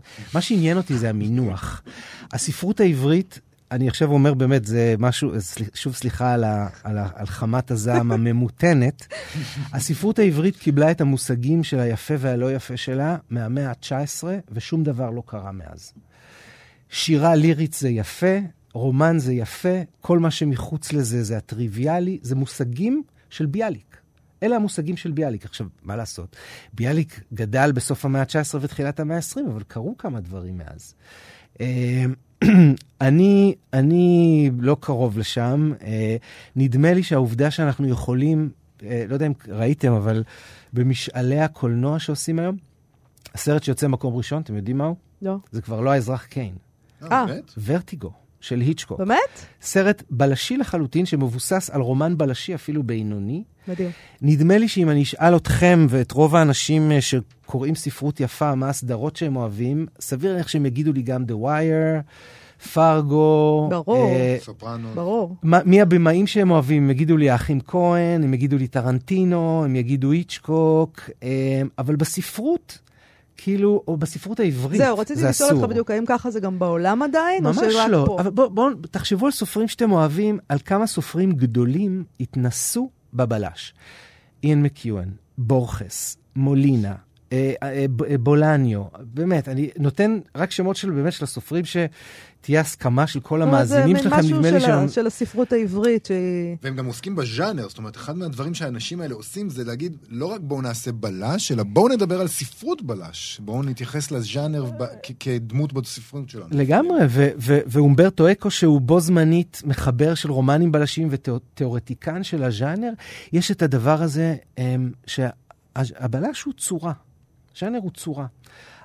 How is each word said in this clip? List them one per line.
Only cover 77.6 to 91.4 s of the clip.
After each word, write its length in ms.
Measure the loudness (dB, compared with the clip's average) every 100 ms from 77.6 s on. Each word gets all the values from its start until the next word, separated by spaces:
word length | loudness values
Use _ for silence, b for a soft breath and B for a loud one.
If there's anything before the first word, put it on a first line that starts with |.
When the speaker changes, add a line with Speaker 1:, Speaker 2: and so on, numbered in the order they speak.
| 2
Speaker 2:
שרק 160 | 2 4
Speaker 1:
לא. 140 | 4 2
Speaker 2:
פה? 140 | 0
Speaker 1:
אבל 100 | -2
בוא, 180 | 2 2
בוא, 220 | 2 0 0 -8
תחשבו 360 | -8 -4 0 0
על 60 |
סופרים 360 | 0 -4 -2 -4
שאתם 240 | 0 2
אוהבים, 460 | 4 4 2 0 -2 -2
על 100 | -4
כמה 220 | 0 0 0
סופרים 460 | -4 -4 0 0
גדולים 720 | 2 2 2 0 0 -2 -4 -8 _
התנסו 680 | -8 -2 -2 -2 -4 -4 -4 -8 _
בבלש. 600 | -4 -2 -2 -4 -10 -18 _ B B B B B _
איאן 200 | 0 2
מקיואן, 460 | 2 -2 -6 -6 -6 -10 _ -8
בורכס, 800 | 0 0 0 -6 -10 -10 -10 -12 _ -2
מולינה, 580 | 2 4 4 2 0 -6 _ _ _
אה, 200 | -2 -2 -4
אה, 240 | -6 -4 -2 -2
ב-, 60 |
אה, 160 | -2 0
בולניו. 640 | 4 4 4 4 2 0 -6 -14
באמת, 480 | -14 -6 0 0 -2
אני 220 | -4 -4 -2
נותן 400 | -2 2 0 0 -6
רק 160 | -6 -4
שמות 260 | -2 -2 -2
של, 140 | -2
באמת, 220 | -2 -2
של 120 | -2
הסופרים 400 | -8 -8